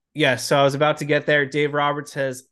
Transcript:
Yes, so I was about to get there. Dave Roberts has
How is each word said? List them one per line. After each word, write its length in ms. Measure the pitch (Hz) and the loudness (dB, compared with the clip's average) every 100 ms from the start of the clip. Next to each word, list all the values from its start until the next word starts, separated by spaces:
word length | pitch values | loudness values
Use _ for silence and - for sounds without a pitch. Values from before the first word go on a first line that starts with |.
| _ | _
Yes, 320 | 147 143 120 - | 0 0 0 2
so 100 | 143 | 4
I 60 | |
was 140 | 139 139 | 4 2
about 220 | 151 151 | 0 0
to 60 | |
get 220 | 147 147 151 | -2 -2 2
there. 200 | 147 135 | 0 0
Dave 280 | 151 147 | -2 -2
Roberts 400 | 147 147 147 143 | 0 -2 -2 -8
has 300 | 147 135 127 - | -6 -6 -6 -16